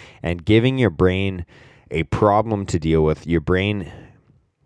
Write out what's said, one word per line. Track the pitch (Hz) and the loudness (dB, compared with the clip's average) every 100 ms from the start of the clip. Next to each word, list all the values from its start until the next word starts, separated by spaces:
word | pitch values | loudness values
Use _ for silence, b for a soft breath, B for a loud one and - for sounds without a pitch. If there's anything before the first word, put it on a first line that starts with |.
| B B | B B
and | 82 87 | -6 -4
giving | 82 107 123 131 | 2 4 4 2
your | 113 | 0
brain | 76 92 92 98 92 85 b b b b | 2 0 2 -4 -6 -10 b b b b
a | 80 | -6
problem | 80 - 104 104 113 104 95 | -4 0 2 2 0 -4 -4
to | 87 | -4
deal | 80 80 | 0 2
with, | 78 76 78 | 2 -2 -2
your | 82 | -2
brain | 76 90 101 104 82 B B B B _ _ _ | 0 0 0 -4 -8 B B B B _ _ _